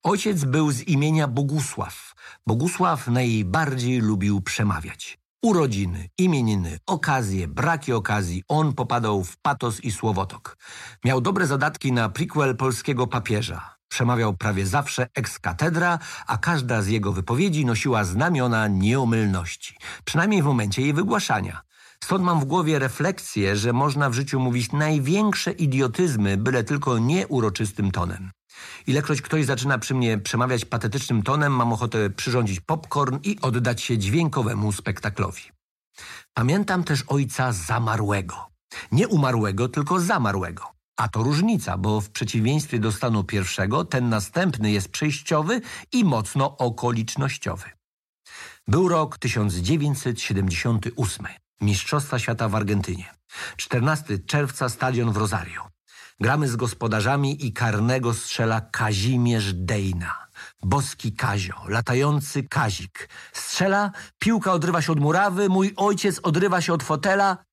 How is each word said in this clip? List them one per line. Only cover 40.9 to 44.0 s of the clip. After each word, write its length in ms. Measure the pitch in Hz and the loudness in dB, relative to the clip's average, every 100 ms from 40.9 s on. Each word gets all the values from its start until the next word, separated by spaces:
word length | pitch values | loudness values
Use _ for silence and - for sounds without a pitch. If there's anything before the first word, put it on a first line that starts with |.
| - | -4
A 120 | 113 | -2
to 140 | 110 | 0
różnica, 560 | 117 147 208 220 - 92 | 2 2 2 2 -2 -2
bo 220 | 98 107 | 0 0
w 100 | 101 | -2
przeciwieństwie 680 | - 107 113 110 151 147 120 | -6 -2 0 2 0 0 -2
do 140 | 110 | -2
stanu 320 | 104 127 107 | -2 0 0
pierwszego, 600 | 87 101 92 - 98 139 | 0 -2 -2 -2 0 0
ten 240 | 170 135 | 0 -2